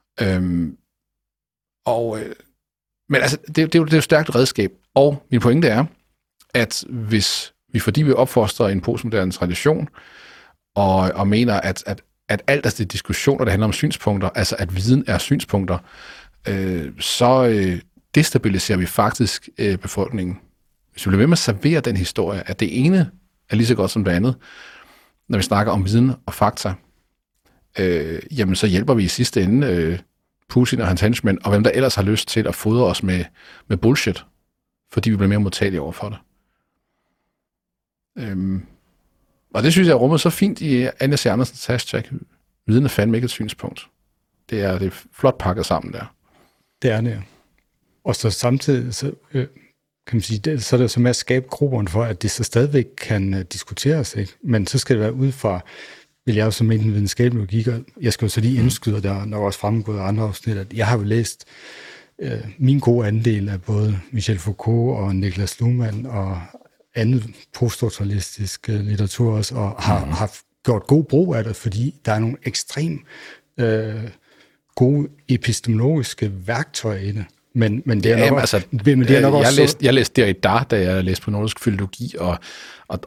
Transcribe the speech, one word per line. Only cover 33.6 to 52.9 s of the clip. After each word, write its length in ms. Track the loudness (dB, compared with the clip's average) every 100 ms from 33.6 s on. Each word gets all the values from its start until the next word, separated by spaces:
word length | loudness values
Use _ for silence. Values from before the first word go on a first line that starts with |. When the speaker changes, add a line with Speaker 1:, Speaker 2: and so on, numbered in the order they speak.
| -4
Speaker 1:
med 100 | 2
bullshit, 480 | 2 2 0 -4 -10 _ _ _ _ _ _
fordi 180 | 0 2
vi 60 | 4
bliver 140 | 4
mere 100 | 2
modtagelige 420 | 0 0 -2 -2
over 100 | -6
for 180 | -8 -10
det. 80 | -12 _ _ _ _ _ _ _ _ _ _ _ _ _ _ _ _ _ _ _ -14
Øhm, 440 | -8 -4 -4 -4 -8 _ _ _ _ _ _ _ _
og 100 | 0
det 80 | 2
synes 160 | 4 4
jeg 60 |
er 40 | 4
rummet 240 | 4 2
så 80 | 2
fint 320 | 2 0 0
i 260 | 0 0 0 -2
Anja 180 | 0 0
C. 80 | 0
Andersens 400 | 0 -2 -4 -4
hashtag 380 | -4 -4 -6 -6 -12 -16 _ _ _ 2
viden 160 | 2
er 60 | 2
fandme 280 | 2 2 2
ikke 80 | -2
et 60 |
synspunkt. 560 | -6 -8 -8 -12 -14 -20 _ _ _ _ _ -8
Det 120 | -2
er, 180 | 0 0
det 80 | -4
er 40 | -6 -20
flot 240 | 0 0 2
pakket 280 | -2 -2 -2
sammen 280 | -4 -4
der. 200 | -12 -14 _ _ _ _ _ _ -4
Speaker 2:
Det 100 | -2
er 100 | 0
det, 80 | -2
ja. 80 | -6 -12 _ _ _ _ _ _ _ -6
Og 100 | -2
så 140 | -2
samtidig, 640 | 0 0 0 0 -2 -2 -8
så, 160 | -8 -10 _
øh, 140 | -6 -6 _ _ _ _ _ -4
kan 80 | -4
man 60 |
sige, 180 | -2 -4
det, 240 | -4 -4
så 120 | 0 2
er 40 |
det 120 | 2
så 80 | 2
med 100 | 2
at 60 | 2
skabe 320 | 0 -2 -2
grupperne 380 | -2 -2 0 -2
for, 160 | -2
at 180 | -2 -2
det 100 | -4
så 120 | -4
stadigvæk 420 | -2 0 2 2 -2